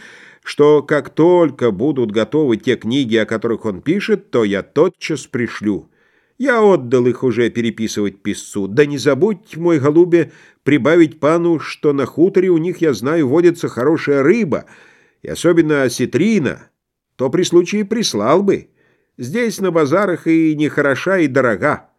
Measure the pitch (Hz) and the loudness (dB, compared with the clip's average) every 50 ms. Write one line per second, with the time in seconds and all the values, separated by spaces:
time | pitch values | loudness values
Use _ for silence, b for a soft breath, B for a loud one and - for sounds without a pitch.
0 | B B B B B B B B B - - - 147 147 151 147 143 - 160 143 | B B B B B B B B B -6 0 2 4 4 4 4 2 0 -2 -2
1 | 135 127 - - 156 175 180 175 170 143 123 - 123 117 98 87 117 156 147 131 | -2 -4 -2 0 2 4 4 4 2 0 0 -2 -2 -2 0 -2 -2 -2 -2 -2
2 | 120 104 101 113 110 107 - 156 156 131 113 101 - 131 117 - - 110 123 143 | -4 -2 -2 -2 -2 0 0 0 0 0 0 0 0 -2 -2 -2 -4 -4 -2 -2
3 | 135 110 113 110 107 - 113 110 - 113 113 101 - 110 98 85 - 147 185 202 | -2 0 0 0 0 0 -4 -4 -2 -4 -4 -4 -4 -6 -8 -4 -2 -2 -2 -2
4 | - - 214 196 - _ - 120 110 104 98 95 - - - 139 170 185 - _ | 0 -2 -2 -2 -2 _ -2 0 0 0 0 -2 -4 -4 0 0 0 0 0 _
5 | - - 160 127 - - - 123 120 101 - - 104 107 101 80 73 _ _ _ | -8 -8 -8 -8 -8 -8 -6 -6 -6 -6 -6 -6 -4 -4 -4 -4 -6 _ _ _
6 | _ _ _ _ _ _ _ - 254 285 247 226 214 202 185 147 127 117 131 127 | _ _ _ _ _ _ _ -4 -2 0 2 4 4 4 4 2 2 0 0 2
7 | 123 123 120 - - 127 110 117 120 110 - 120 117 117 101 - 113 101 - 107 | 2 0 0 0 -2 -2 0 0 -2 -2 -2 -2 -4 -4 -4 -4 -6 -6 -4 -4
8 | 104 98 95 - - 104 95 - - - - 101 98 95 101 135 147 143 147 135 | -4 -4 -6 -8 -8 -8 -8 -8 -10 -10 -8 -8 -6 -2 0 0 0 0 -2 -2
9 | 110 147 135 131 170 220 208 170 _ _ - 156 170 170 170 143 123 147 151 165 | -2 -2 0 0 0 -2 -2 -6 _ _ -10 -4 -2 0 0 0 0 2 4 4
10 | 180 175 165 170 147 131 B B B B B B _ - 147 143 110 143 165 175 | 4 4 2 0 0 -2 B B B B B B _ 0 0 0 2 2 4 4
11 | 165 143 117 - - 147 165 170 170 170 170 139 - - - - - 151 143 139 | 4 2 0 -2 -2 0 0 0 0 0 -2 -2 -4 -8 -10 -4 -2 0 0 0
12 | 131 - - 139 165 190 190 190 180 190 175 160 156 185 165 - 170 156 127 98 | -2 -4 0 0 0 2 2 2 2 2 2 0 0 -2 -4 -2 -2 -2 -2 -2
13 | 113 135 160 170 151 120 135 175 175 175 160 - - 127 - 113 123 147 165 143 | -2 -2 0 0 0 2 2 2 4 2 2 0 -4 -8 -6 -2 0 0 0 0
14 | - 147 143 139 135 151 208 240 214 151 110 85 - b b b b b b b | 0 0 0 2 2 2 2 2 0 -2 -4 -6 -6 b b b b b b b
15 | b b b b - - - - - 170 175 165 160 151 151 143 135 123 127 - | b b b b -14 -12 -8 -2 0 2 2 2 2 2 2 0 0 0 0 -2
16 | 123 113 - 123 180 220 226 190 139 104 73 - - _ _ _ _ _ _ _ | -4 -2 0 0 0 2 2 0 0 -2 -4 -8 -12 _ _ _ _ _ _ _
17 | _ _ _ - 123 139 151 175 180 - 165 175 175 175 208 208 208 202 220 240 | _ _ _ -6 -4 -2 0 0 0 4 4 4 4 2 0 -4 -2 -2 -2 -4
18 | - - - 104 101 120 151 185 202 196 156 - - _ _ _ _ _ _ _ | -2 -2 -2 -2 0 2 2 2 2 0 -2 -2 -4 _ _ _ _ _ _ _
19 | _ _ _ - 127 123 170 240 247 220 - - 196 185 165 165 156 131 151 190 | _ _ _ -14 -10 -6 -4 -4 -2 -2 -4 -2 -4 -2 0 0 0 2 2 0
20 | 208 190 170 147 - 165 165 165 160 156 156 147 151 139 - 156 139 139 135 127 | 0 0 -4 -4 0 0 2 2 2 2 0 0 -2 -2 0 0 0 0 -2 -2
21 | - 175 196 185 160 139 123 135 127 120 107 85 117 151 127 - - _ _ | -2 -2 0 0 0 2 2 2 2 2 0 0 -2 -2 -2 -4 -8 _ _